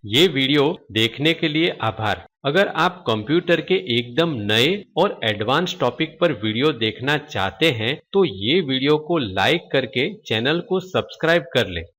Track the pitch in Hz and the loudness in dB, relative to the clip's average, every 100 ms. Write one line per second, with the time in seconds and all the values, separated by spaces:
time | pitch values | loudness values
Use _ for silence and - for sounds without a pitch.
0 | 107 117 180 139 135 147 139 185 _ 110 | 0 2 4 2 2 2 2 0 _ 0
1 | 113 - 151 165 165 151 175 - 113 107 | 0 0 0 0 -2 0 -2 -2 -4 -2
2 | 107 95 - _ 139 156 202 - 175 180 | -4 -4 -8 _ -2 0 0 0 -2 -2
3 | - 110 107 165 170 165 - 185 185 120 | -2 -2 0 -2 2 0 2 -2 0 -2
4 | 120 120 170 131 101 107 131 202 - - | -2 -2 -2 -2 0 2 2 0 0 2
5 | 196 - 110 101 107 143 180 - 127 - | 2 2 -4 -2 0 0 0 0 -2 0
6 | 156 - 175 117 107 110 147 127 110 107 | -6 0 0 0 -2 0 0 0 -2 -2
7 | 127 147 - 107 95 - 160 120 110 151 | -2 -2 -2 -4 -4 0 0 0 -4 -4
8 | _ 196 180 98 104 170 151 131 135 151 | _ 0 0 0 0 0 0 0 2 2
9 | 151 170 113 95 101 165 - 143 127 123 | 2 -2 -2 0 2 0 0 -2 -2 -2
10 | 151 208 - 110 120 165 - 185 180 120 | -4 -4 -4 -2 0 -2 -2 -4 -2 -4
11 | 104 - 160 170 - 131 98 85 92 | -4 -4 0 0 2 -2 0 -4 -12